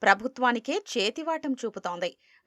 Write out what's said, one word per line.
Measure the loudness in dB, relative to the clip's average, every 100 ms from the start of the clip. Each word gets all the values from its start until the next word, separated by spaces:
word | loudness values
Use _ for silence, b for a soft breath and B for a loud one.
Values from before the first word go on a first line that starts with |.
ప్రభుత్వానికే | 4 4 2 0 2 2 -2 -4 -4
చేతివాటం | -2 -2 -2 -4 -4 -2
చూపుతోంది. | -4 -4 -6 -6 -4 -4 -6 b b